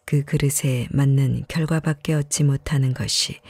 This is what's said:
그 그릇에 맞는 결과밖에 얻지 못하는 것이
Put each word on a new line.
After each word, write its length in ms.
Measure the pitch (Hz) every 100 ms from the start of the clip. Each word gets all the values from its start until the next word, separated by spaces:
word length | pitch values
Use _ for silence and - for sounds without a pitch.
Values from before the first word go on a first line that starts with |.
| -
그 180 | 147
그릇에 640 | 143 147 143 - 143 127 120
맞는 540 | 135 139 135 135 120 -
결과밖에 680 | 165 156 160 156 147 -
얻지 300 | 156 143 -
못하는 500 | 147 135 - 143 131
것이 480 | 123 - - - -